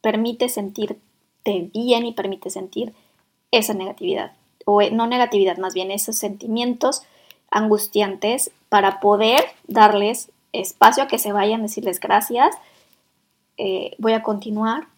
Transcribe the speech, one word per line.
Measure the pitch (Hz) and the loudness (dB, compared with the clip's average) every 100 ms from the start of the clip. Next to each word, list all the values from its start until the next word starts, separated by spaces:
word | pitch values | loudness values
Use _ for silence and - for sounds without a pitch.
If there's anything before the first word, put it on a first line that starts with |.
permite | 220 214 233 233 247 | 0 0 -2 -2 -4
sentirte | 226 202 202 208 - _ _ _ _ - 196 170 | -4 -8 -6 -6 -8 _ _ _ _ -4 -4 -4
bien | 214 240 233 233 | -6 2 2 2
y | |
permite | 233 196 190 196 | -6 -8 -8 -10
sentir | 190 190 - 220 _ _ _ _ _ _ | -12 -10 -10 -10 _ _ _ _ _ _
esa | 233 214 | 0 0
negatividad, | 208 185 208 180 190 - _ _ _ | -4 -6 -8 -4 -4 -6 _ _ _
o, | - 208 | 2 4
eh, | 208 | 4
no | 220 233 | 0 -2
negatividad, | 247 240 214 190 170 | 0 0 2 0 0
más | 185 | -6
bien | 185 190 | -6 -6
esos | 202 - 220 | -6 -6 -6
sentimientos | 208 202 240 226 240 240 262 269 _ _ _ _ _ | -6 -8 -6 -4 -2 0 -2 -2 _ _ _ _ _
angustiantes | 202 220 208 208 208 202 190 208 254 - _ _ | -2 2 2 0 -2 -2 -2 -4 -2 -4 _ _
para | 208 196 190 | 4 4 2
poder | 202 208 220 262 508 - - | 2 4 4 4 2 -6 -4
darles | 208 208 208 208 247 - _ _ | 6 6 6 0 -2 -10 _ _
espacio | - 185 - 214 247 | -10 -10 4 4 4
a | 269 | -2
que | 262 | -2
se | 214 | -2
vayan, | 202 202 226 | 0 0 0
decirles | 214 214 196 180 | -4 -6 -6 -6
gracias, | - 208 214 240 302 - _ _ _ _ _ _ _ _ _ - | 0 0 0 2 2 0 _ _ _ _ _ _ _ _ _ -8
eh, | 196 185 - - | -4 -4 -6 -4
voy | 220 | -2
a | 220 | 0
continuar | 220 208 226 214 220 247 330 | -2 -6 -6 -4 -2 -4 -8